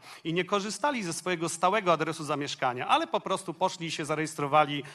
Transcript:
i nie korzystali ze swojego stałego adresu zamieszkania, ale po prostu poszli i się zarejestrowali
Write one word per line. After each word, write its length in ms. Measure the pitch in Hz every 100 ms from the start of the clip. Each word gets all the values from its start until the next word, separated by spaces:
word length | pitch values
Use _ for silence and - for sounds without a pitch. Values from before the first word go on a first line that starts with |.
| - -
i 80 | 160
nie 120 | 165
korzystali 580 | 175 202 208 196 294 254
ze 100 | 175
swojego 360 | 156 180 175 165
stałego 440 | - 185 214 180
adresu 320 | 156 160 156
zamieszkania, 640 | 147 143 143 - 131 123 -
ale 180 | 277 330
po 140 | 208
prostu 340 | - 190 -
poszli 320 | 151 185 - 165
i 40 |
się 140 | -
zarejestrowali 760 | 147 151 147 - 143 151 147 143 135